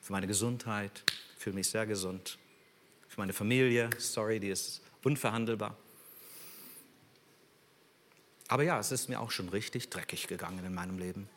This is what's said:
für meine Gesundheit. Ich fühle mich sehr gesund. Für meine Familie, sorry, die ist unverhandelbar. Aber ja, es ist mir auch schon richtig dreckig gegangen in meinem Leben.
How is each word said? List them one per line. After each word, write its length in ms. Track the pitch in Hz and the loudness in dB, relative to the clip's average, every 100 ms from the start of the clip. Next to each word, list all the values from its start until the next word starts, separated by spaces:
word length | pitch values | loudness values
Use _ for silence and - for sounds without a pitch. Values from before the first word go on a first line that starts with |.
für 100 | - | -2
meine 160 | 98 98 | -2 2
Gesundheit. 760 | 101 117 123 - 104 101 - - - - - | 2 2 -2 -2 -2 -2 -2 -2 -2 -10 -6
Ich 60 | |
fühle 120 | - 98 | -2 0
mich 140 | 92 | 2
sehr 160 | 110 110 | 2 2
gesund. 520 | 101 92 92 - - - - - - - - - | 0 0 -2 -8 -12 -16 -20 -20 -20 -20 -20 -16
Für 140 | - | -4
meine 120 | 98 | -2
Familie, 560 | - 107 127 131 120 117 - | 2 4 6 8 6 4 0
sorry, 420 | - - 110 110 | -2 0 2 2
die 100 | 98 | 0
ist 320 | 95 - - - - | -2 -4 -8 -14 -2
unverhandelbar. 720 | 131 147 123 113 113 113 104 104 - - - - - - - - - - - - - - - - - _ _ _ - _ _ - - - - | 2 2 2 2 0 0 -2 -6 -18 -20 -20 -20 -18 -16 -16 -16 -18 -20 -20 -20 -20 -20 -20 -20 -20 _ _ _ -20 _ _ -20 -20 -20 0
Aber 160 | 123 | 4
ja, 160 | 151 151 | 6 4
es 120 | 107 | 0
ist 180 | 127 - | -2 -2
mir 100 | 120 | -4
auch 120 | 113 | -2
schon 180 | - 92 | -2 -2
richtig 400 | 98 - 123 - | -2 -2 -6 -6
dreckig 380 | - - 87 - | -8 -6 -6 -4
gegangen 360 | 90 - 92 | -4 -4 -6
in 100 | 92 | -4
meinem 260 | - - 90 | -4 -4 -4
Leben. 280 | 180 180 101 | -4 -6 -10